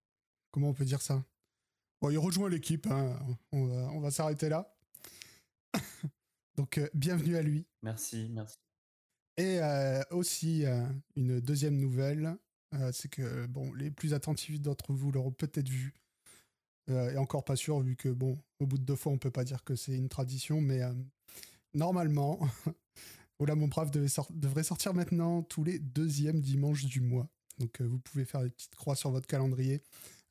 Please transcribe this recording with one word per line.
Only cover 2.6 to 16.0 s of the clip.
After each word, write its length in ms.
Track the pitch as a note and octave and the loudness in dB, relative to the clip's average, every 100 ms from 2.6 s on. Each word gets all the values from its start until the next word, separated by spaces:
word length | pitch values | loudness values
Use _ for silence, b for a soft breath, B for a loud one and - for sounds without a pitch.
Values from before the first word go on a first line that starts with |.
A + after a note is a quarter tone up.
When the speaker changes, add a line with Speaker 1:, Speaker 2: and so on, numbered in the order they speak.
| - D#3+ A3 | 0 -2 2
Speaker 1:
hein, 320 | C#3 C3+ B2 C3 B2 - | 0 0 -2 -4 -6 -4
on 140 | C#3+ B2+ | 0 0
va, 240 | B2 B2+ | 0 -2
on 80 | D3+ | -2
va 100 | C#3+ | -2
s'arrêter 400 | C#3 D#3 D3+ D#3 | 0 0 0 0
là. 260 | D#3 G3 _ _ - B B B B B _ _ | 0 -2 _ _ -20 B B B B B _ _
<laughs> 840 | - - - D3+ - _ _ _ - | -6 -6 -10 -10 -10 _ _ _ -2
Donc, 240 | C#3 - | 0 0
euh, 100 | D3 D#3 | 0 2
bienvenue 400 | C#3+ F3+ D3+ E3+ | 2 2 2 2
à 80 | |
lui. 240 | D3+ D3 E3+ _ | 2 0 -2 _
Speaker 2:
Merci, 460 | A2+ A2 - A2+ A2 | -6 -6 -6 -6 -4
merci. 240 | A#2 G#2+ - _ _ _ _ _ _ _ - | -6 -8 -14 _ _ _ _ _ _ _ -2
Speaker 1:
Et, 220 | F#3 F3+ | 0 2
euh, 400 | D#3 C#3+ C3+ C3+ C#3 | 2 2 2 2 0
aussi, 540 | F3 F3+ - D#3+ D#3+ C#3+ | -2 -2 0 2 2 4
euh, 200 | B2 B2 C3+ - - | 2 0 -4 -6 0
une 240 | B2+ B2 | 2 2
deuxième 380 | B2 D3 D3+ C#3+ | 2 2 2 2
nouvelle, 600 | C3+ B2+ C3+ D3+ D#3+ F3+ - _ _ | 2 2 0 0 -2 -4 -10 _ _
euh, 180 | D3 C3 | -4 -2
c'est 180 | B2 C#3+ | -2 -6
que, 360 | - B2 B2+ A#2+ | -6 -4 -4 -4
bon, 280 | C3 C3+ | -4 -4
les 180 | C3 C#3+ | -4 -6
plus 220 | C#3+ D#3 | -4 -2
attentifs 460 | D3 D#3 D3+ - D3+ | 0 0 -2 -2 -4
d'entre 340 | C#3+ C#3 - | -2 -4 -2
vous 180 | C3+ C#3 | 0 0
l'auront 200 | C3+ C3 | 0 0
peut-être 380 | C3 D3+ - C3+ | -2 -2 -2 -2
vu, 240 | C3 C3 - | -2 -4 -10